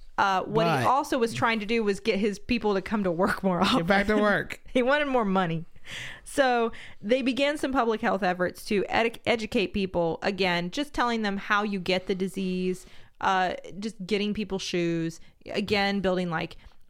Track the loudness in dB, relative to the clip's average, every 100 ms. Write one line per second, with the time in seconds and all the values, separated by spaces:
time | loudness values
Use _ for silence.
0 | -8 0 2 2 2 2 4 4 4 2
1 | 2 2 0 2 2 2 0 0 2 0
2 | 0 2 2 -2 -2 0 2 0 0 0
3 | 0 2 2 2 0 2 2 2 4 2
4 | 4 4 4 2 -2 -10 -2 0 2 2
5 | 2 2 2 2 2 -2 -6 -14 -12 -12
6 | -12 -14 -6 2 2 4 0 -2 -14 -6
7 | 0 2 2 2 0 0 -2 0 2 2
8 | 0 0 0 0 -2 -4 -2 0 2 0
9 | 0 -2 -2 0 0 0 0 -2 -2 0
10 | 0 0 -4 0 0 0 -2 -4 -4 0
11 | 0 0 -2 -2 0 0 2 -2 0 0
12 | 0 -2 -2 -2 -2 -2 -2 -4 -8 -18
13 | -18 -2 0 2 2 -2 -10 -8 -8 -8
14 | -4 -2 -2 -4 -4 -4 -2 -2 0 -2
15 | -4 -8 -18 -18 -8 -4 0 0 0 0
16 | 0 0 -2 -4 -6 -10 -20 -20